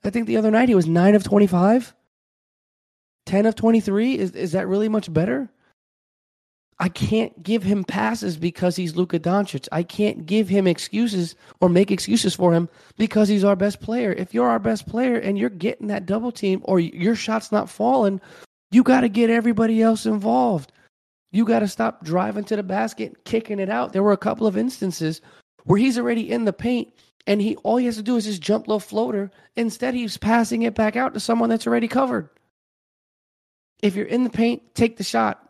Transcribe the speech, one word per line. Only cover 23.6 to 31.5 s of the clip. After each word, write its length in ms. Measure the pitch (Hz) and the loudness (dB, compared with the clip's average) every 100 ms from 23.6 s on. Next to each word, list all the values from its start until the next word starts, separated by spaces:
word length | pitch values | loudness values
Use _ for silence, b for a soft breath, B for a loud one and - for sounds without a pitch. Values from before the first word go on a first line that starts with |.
| 190 | -4
out. 200 | 226 - | -4 -2
There 120 | 190 | 0
were 80 | 202 | 2
a 60 | 196 | 2
couple 280 | 214 226 220 | 0 -2 -2
of 100 | 190 | 0
instances 640 | 240 - 190 175 160 160 b b b _ | -4 -4 -6 -4 -6 -6 b b b _
where 160 | - 202 | 0 2
he's 180 | 262 240 | 2 0
already 320 | 240 233 220 | -2 -4 -2
in 160 | 240 220 | -2 -2
the 80 | |
paint 400 | - 233 247 - _ b _ - | -2 -2 -2 -4 _ b _ -2
and 160 | 208 | 0
he, 140 | 202 208 | 0 -2
all 220 | - 240 | -2 0
he 100 | 247 | 0
has 80 | 220 | -4
to 80 | |
do 140 | 214 240 | -2 -2
is 80 | 214 | -2
just 180 | 196 | -6
jump 240 | 151 208 - | -2 -2 0
low 100 | 214 | -4
floater. 540 | 202 208 247 214 196 b b - | -2 -4 -2 -4 -6 b b -4
Instead, 400 | 233 - 254 247 | -4 -4 -6 -4
he's 220 | 233 - | -6 -4
passing 440 | 214 233 226 233 | 0 2 2 0
it 140 | 226 214 | -2 0
back 200 | 214 226 | -2 0
out 200 | 262 214 | -4 -4
to 40 | |
someone 300 | - 233 | -2 0
that's 160 | 233 | 0